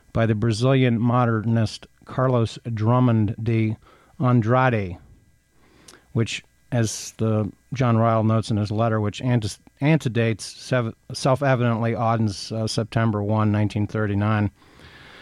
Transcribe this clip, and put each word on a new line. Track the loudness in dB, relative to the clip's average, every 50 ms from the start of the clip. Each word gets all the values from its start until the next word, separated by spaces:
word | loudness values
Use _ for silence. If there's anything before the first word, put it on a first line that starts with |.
| _ _
by | -2 0 0
the | 2 2
Brazilian | 2 0 0 0 2 2 2 4 4 4 2 2 2
modernist | 2 2 2 2 2 2 0 0 0 0 0 0 0 -2 -4 -10 -18 -20 _ _ -20
Carlos | -8 -4 -2 0 2 2 2 0 0 -4 -8 -8 -8 -4
Drummond | 0 2 2 4 4 4 4 4 2 2 0 -2 -4
de | -2 -2 0 0 0 0 -2 -6 _ -20 -20 _ _ _ _ -2
Andrade, | 0 2 2 2 2 2 2 2 2 2 2 0 -2 -6 -8 -12 -16 -20 -20 -20 _ _ _ _ _ _ _ _ _ _ _ _ _ -20 -20 -20 _ _ -2
which, | -2 -2 -2 -4 -10 -12 _ _ _ _ _
as | -2 0 0 -2 -4 -8 -12 -14 -6 -4
the | -2 0 0 0 -2 -4 -6 _ _ _
John | -4 -2 0 2 4
Ryle | 4 4 4 2 2 2
notes | 2 2 0 0 0
in | -2
his | -2 -2 -2
letter, | -2 -2 0 0 0 0
which | -2 -4 -4 -4
ante-, | -2 0 0 0 0 -2 -8 -10 _ -20 _ _
antedates | 0 2 2 2 0 -2 -2 0 0 0 -2 -4 -8
sev-, | -14 -16 -16 -6 -2 -2 -2 -2 -2 -6 -12 _ -14
self-evidently | -10 -4 0 0 0 2 2 0 2 2 2 0 0 0 -2 -2 -2
Auden's, | -2 0 0 0 0 0 -2 -2 -6 -10 -8
uh, | -6 -6 -4
September | -4 -4 -4 -6 -2 -2 0 0 0 0 -2
one, | -2 0 0 0 2 2
nineteen | 2 0 0 -2 -2 -4 -4
thirty-nine. | -2 -2 -4 -2 -2 0 0 0 0 0 0 0 -2 -4 _ -18 -20 -20 -20 -20 -20 -20 -20 -20 -20 -20 -20